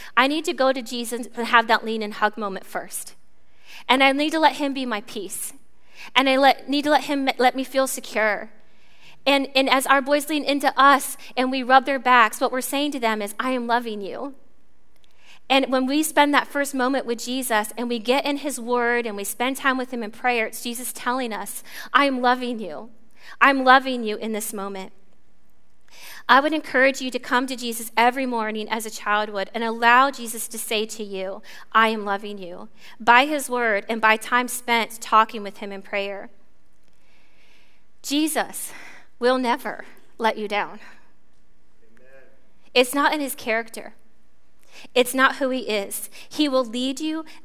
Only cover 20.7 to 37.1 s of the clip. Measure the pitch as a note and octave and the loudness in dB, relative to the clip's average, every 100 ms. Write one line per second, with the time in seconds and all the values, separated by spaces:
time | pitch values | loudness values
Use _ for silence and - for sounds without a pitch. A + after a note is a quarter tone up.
20.7 | A#3 B3 - B3 C4 A#3+ G3+ G3+ - - | -6 -8 -6 -4 -2 -2 -6 -8 -10 -12
21.7 | - - B3+ C#4 B3+ B3 B3+ B3 A3+ F#3 | -14 0 4 4 4 2 2 0 -6 -8
22.7 | D3 A3+ - - - - - C4 C4+ B3+ | -10 -12 -16 -16 -16 -16 4 6 6 8
23.7 | C4 C4 B3 G#3+ G#3+ A3 G#3+ G#3+ G#3 G3 | 6 6 -2 -2 -4 -4 -4 -4 -6 -8
24.7 | G3 F#3+ - - - - - - - - | -8 -10 -14 -16 -16 -16 -16 -16 -16 -16
25.7 | - - - - - - B3+ D4+ D#4 - | -16 -16 -16 -16 -8 6 6 6 0 0
26.7 | C4+ C4+ C4+ C4 B3 - B3 C4 B3 A#3+ | 4 4 4 -4 -6 0 0 0 -4 -6
27.7 | A3+ A3 - A#3+ C4 C4 A#3+ G#3+ G#3+ G#3+ | -6 -2 4 4 4 0 0 -2 -4 -4
28.7 | A3+ A3 - G#3 G#3 G#3+ G3+ G3 A3 A3+ | -4 -6 -6 0 0 0 -2 -4 -2 -4
29.7 | A#3 A#3 B3 C#4 C#4 A#3 A3+ - A3+ - | 4 6 8 6 2 -8 -8 -8 -8 -2
30.7 | A3 G#3+ - G#3 F#3+ F#3+ G#3 - - - | -2 -2 -6 -8 -6 -6 -8 -12 -14 0
31.7 | A3 A3 A3 G3+ G3 G#3 G3+ F3 F3+ A3 | 4 4 2 -2 -4 -4 -10 -12 -12 -14
32.7 | - - - A3+ A#3+ D4 D4 C4 B3 A#3 | -14 -16 -2 6 8 6 0 -2 0 2
33.7 | G3+ G#3 A3 A3 A3 - B3 B3 - - | 0 -2 2 4 4 2 0 0 -4 0
34.7 | A#3 G#3+ - - A3 A3 A3+ G3+ - G3+ | 2 2 -6 2 4 4 0 -10 -10 -10
35.7 | G3 - G#3 G3 G3 A3+ - - - - | -10 -6 -6 -4 -8 -12 -14 -16 -16 -16
36.7 | - - - - | -16 -16 -16 -16